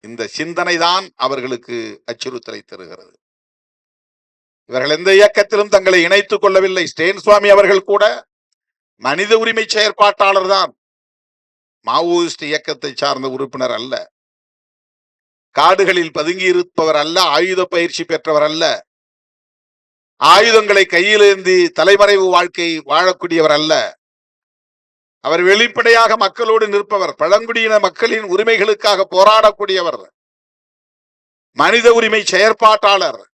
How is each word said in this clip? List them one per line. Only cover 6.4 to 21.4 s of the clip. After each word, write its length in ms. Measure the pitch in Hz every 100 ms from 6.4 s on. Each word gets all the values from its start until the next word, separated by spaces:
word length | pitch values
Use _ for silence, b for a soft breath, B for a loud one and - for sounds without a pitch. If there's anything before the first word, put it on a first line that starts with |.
கொள்ளவில்லை. 420 | 202 190 190 185 156
ஸ்டேன் 360 | - 170 196
சுவாமி 280 | 208 208 202 202
அவர்கள் 320 | 196 196 -
கூட 120 | 202 208 240 _ _ _ _ _ _ _ _
மனித 300 | 120 151 208 226
உரிமை 280 | 226 226 220
செயற்பாட்டாளர் 840 | 214 214 208 208 202 196 196 190
தான், 200 | 196 175 _ _ _ _ _ _ _ _ _ _ _ 107
மாவோயிஸ்ட் 580 | 135 170 175 170 - 151
இயக்கத்தை 440 | 151 - 143 147
சார்ந்த 340 | 127 143 135 135
உறுப்பினர் 460 | 131 139 131 127 110
அல்ல, 180 | 127 123 - _ _ _ _ _ _ _ _ _ _ _ _ _ _ -
காடுகளில் 600 | 160 190 185 180 165 156
பதுங்கி 320 | 151 185 185
இருப்பவர் 500 | 175 180 - 160 151
அல்ல, 160 | 151 175 175 147
ஆயுத 260 | 180 185 180
பயிற்சி 380 | 175 170 - 165
பெற்றவர் 400 | 160 - 151 151
அல்ல, 160 | 156 160 110 _ _ _ _ _ _ _ _ _ _ _ _ _ _
ஆயுதங்களை 600 | 143 185 233 220 208 202 190
கையிலேந்தி 720 | 175 196 214 202 196